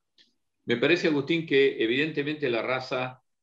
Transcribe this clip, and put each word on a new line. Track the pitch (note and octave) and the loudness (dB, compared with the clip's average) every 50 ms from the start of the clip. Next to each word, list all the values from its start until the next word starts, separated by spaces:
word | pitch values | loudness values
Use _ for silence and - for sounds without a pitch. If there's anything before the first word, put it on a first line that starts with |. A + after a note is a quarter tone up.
| _ _ _ _ _ _ _ _ _ _ _ _ _ | _ _ _ _ _ _ _ _ _ _ _ _ _
Me | - A#2+ A#2+ | -2 0 2
parece, | C3 C#3+ E3+ F3 F3+ E3+ | 2 2 2 2 2 2
Agustín, | D3 C#3+ C#3 - E3 E3 D#3+ | 0 0 0 0 -2 -2 0
que | E3 D3 C#3 C#3 C3+ - - | 2 4 4 4 4 4 2
evidentemente | A#2 A2 A#2+ C3+ D3+ E3 C#3+ D3 C#3+ D3 D3+ D3 D3 B2+ | 0 0 0 0 0 -2 -2 -4 -4 -4 -4 -4 -2 -2
la | A#2+ A2+ G#2+ | -2 -2 -2
raza, | A#2 B2+ C3 C3 - C#3 B2+ B2+ B2+ B2+ - _ _ _ _ | -2 -4 -4 -4 -6 -6 -6 -6 -6 -10 -14 _ _ _ _